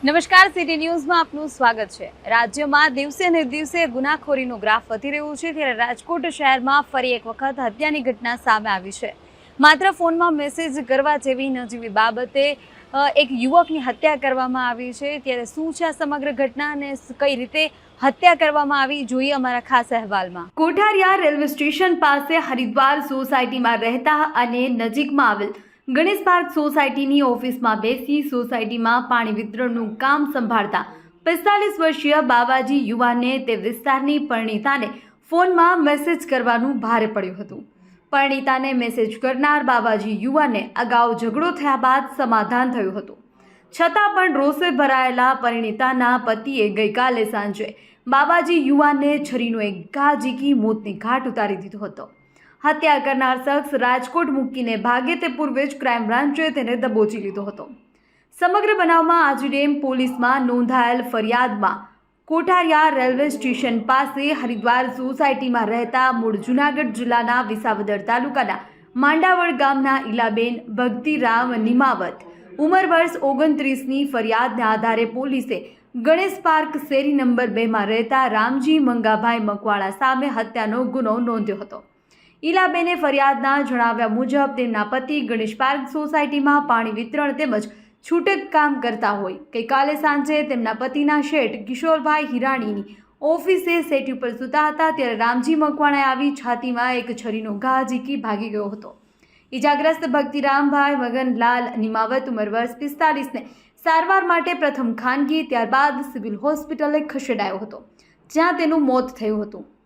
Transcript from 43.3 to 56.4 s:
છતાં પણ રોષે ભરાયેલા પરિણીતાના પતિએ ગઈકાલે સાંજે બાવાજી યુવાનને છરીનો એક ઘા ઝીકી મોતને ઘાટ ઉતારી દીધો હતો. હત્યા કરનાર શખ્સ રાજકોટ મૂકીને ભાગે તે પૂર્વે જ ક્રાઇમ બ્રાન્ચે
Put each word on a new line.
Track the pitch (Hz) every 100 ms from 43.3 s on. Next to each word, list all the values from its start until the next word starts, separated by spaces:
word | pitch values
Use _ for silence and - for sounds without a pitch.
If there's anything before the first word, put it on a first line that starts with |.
| _ - _ _ -
છતાં | 339 339 415 403
પણ | 370
રોષે | 277 277 294 349
ભરાયેલા | 262 277 262 262 247 254
પરિણીતાના | 262 247 233 226 214 262 262 240 247 226
પતિએ | 220 254 269 208
ગઈકાલે | 202 214 220 254 240 214
સાંજે | 214 208 202 214 - _ _ -
બાવાજી | 269 294 339 330 339 269
યુવાનને | 285 294 285 285 294
છરીનો | 294 254 233 226
એક | 208 185 165
ઘા | 277 285
ઝીકી | 285 247 254 277
મોતને | 269 214 214 208
ઘાટ | 196 220 262 262
ઉતારી | 226 208 190
દીધો | 190 208
હતો. | 202 - - _ _ _ _ _ 294
હત્યા | 302 320 285
કરનાર | 277 269 262 254
શખ્સ | 254 285 294
રાજકોટ | 277 247 254 247 339 339
મૂકીને | 277 254 262 233 220
ભાગે | 226 247 254 339
તે | 339
પૂર્વે | 247 302 254 277
જ | 277
ક્રાઇમ | 262 233 214
બ્રાન્ચે | 240 285 285